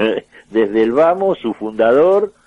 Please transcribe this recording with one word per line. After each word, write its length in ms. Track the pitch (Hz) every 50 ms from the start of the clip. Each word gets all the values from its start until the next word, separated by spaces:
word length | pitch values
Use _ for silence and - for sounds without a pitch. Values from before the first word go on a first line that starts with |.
| 107 110 92 - -
<laughs> 260 | _ - - - _
Desde 320 | 101 113 110 101 104 113
el 120 | 110 113 120
vamos, 440 | 147 160 165 180 190 196 196 170 -
su 140 | - 110 -
fundador, 800 | - 104 110 110 107 110 117 123 143 165 185 196 208 214 202 - _ _